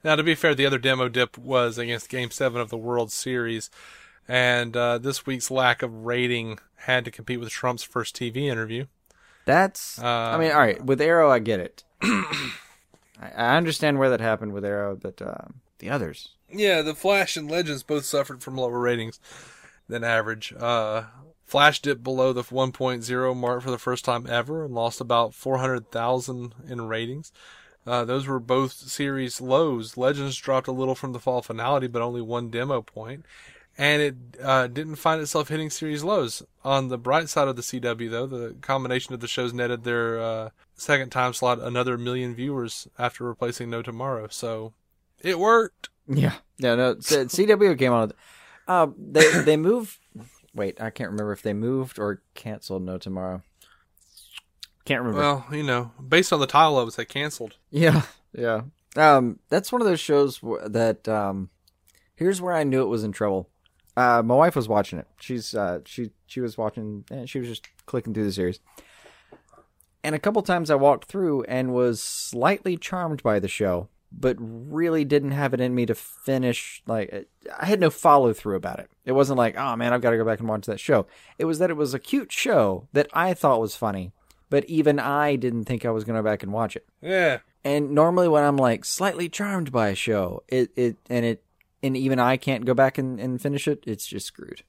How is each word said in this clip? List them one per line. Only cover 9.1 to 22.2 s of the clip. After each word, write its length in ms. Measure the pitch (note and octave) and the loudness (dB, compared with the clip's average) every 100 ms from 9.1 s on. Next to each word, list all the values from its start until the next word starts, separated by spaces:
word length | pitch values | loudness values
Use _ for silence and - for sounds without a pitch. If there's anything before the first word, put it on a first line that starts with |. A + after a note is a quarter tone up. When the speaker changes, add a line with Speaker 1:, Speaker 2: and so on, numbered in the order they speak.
| _ _ _ | _ _ _
Speaker 2:
That's, 540 | - D#3 G3 - - - | 2 4 4 -2 -14 -6
Speaker 1:
Uh, 40 | A#2+ | -2
Speaker 2:
I 320 | A#2 A2+ D#3+ | 0 0 0
mean, 120 | D#3+ | 4
all 100 | D3+ | 6
right, 220 | A#2+ - | 4 2
with 200 | C3 C3+ | 0 2
Arrow, 280 | D3+ E3+ D3+ | 4 6 6
I 100 | B2 | 4
get 200 | A2 G2+ | 2 -2
it. 240 | F2 - _ | -4 -12 _
<clears throat> 80 | _ | _
I, 500 | G3 - F#3+ D3 C3 - - _ _ _ _ _ A2+ - | -2 -2 -4 -6 -8 -12 -18 _ _ _ _ _ -14 -2
I 200 | A#2 D3+ | 2 2
understand 400 | E3+ D3+ D3+ C#3 | 2 0 0 2
where 100 | C3+ | 2
that 140 | A#2 | 2
happened 320 | A2+ G#2+ A2 | 0 -2 -4
with 100 | G2+ | -6
Arrow, 320 | G2+ G2+ G2+ F#2+ | -4 -2 -4 -6
but, 240 | G2 - | -12 -10
uh, 280 | - - - - _ _ | -12 -12 -16 -20 _ _
the 120 | G2 | -6
others. 400 | C#3 E2+ - - _ _ | -4 -4 -10 -20 _ _
Speaker 1:
Yeah, 300 | F#3+ G3+ E3+ | 0 2 2
The 140 | D#3 | 0
Flash 420 | D3+ F#3 G3 F#3 E3+ | -2 2 2 2 -4
and 140 | D3 | -4
Legends 320 | E3+ D#3+ C#3 | -2 -2 -6
both 240 | - D3+ C3+ | -2 -4 0
suffered 360 | C#3+ C#3 B2+ | -2 -2 -8
from 140 | C3+ C3 | -10 -4
lower 220 | B2 B2 | -2 0
ratings 420 | A#2+ A#2+ A2+ - - - - - - _ - | 0 0 -4 -12 -20 -20 -20 -20 -20 _ -10
than 120 | A#2+ | -6
average. 500 | A#2 A2+ G#2+ A2 - - | 0 0 0 -6 -10 -6
Uh, 440 | A#2+ A#2 A2 A2 A2+ - C#3 _ | 0 0 0 -4 -6 -20 -20 _
Flash 380 | _ C#3 D3 C#3+ | _ 4 4 4
dipped 200 | C#3+ B2+ | -4 -4
below 300 | B2 C3 | -2 2